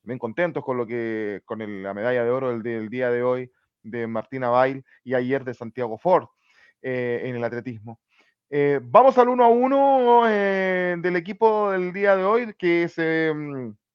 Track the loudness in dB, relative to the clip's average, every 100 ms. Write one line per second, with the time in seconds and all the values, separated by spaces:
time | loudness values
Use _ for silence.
0 | -12 -8 -6 -4 -4 -4 -4 -4 -4 -4
1 | -4 -4 -6 -8 -10 -10 -10 -8 -8 -4
2 | -2 0 0 -2 -2 -4 -6 -6 -6 -4
3 | -2 0 0 -2 -6 _ _ _ -12 -8
4 | -6 -6 -8 -4 0 2 2 -2 -14 _
5 | -4 -2 0 -2 -4 -10 -10 -8 -8 -4
6 | 2 2 0 _ _ _ _ _ -6 -4
7 | -4 -4 -6 -4 -6 -6 -10 -12 -14 -20
8 | _ _ _ _ -6 0 2 0 4 6
9 | 8 6 4 6 4 4 4 4 4 4
10 | 6 6 4 2 0 0 0 0 -2 -2
11 | -2 -2 -4 2 2 2 0 -2 -4 0
12 | 2 2 2 0 -2 -2 0 2 0 -2
13 | 0 0 0 -2 -6 -8 -10 -14 _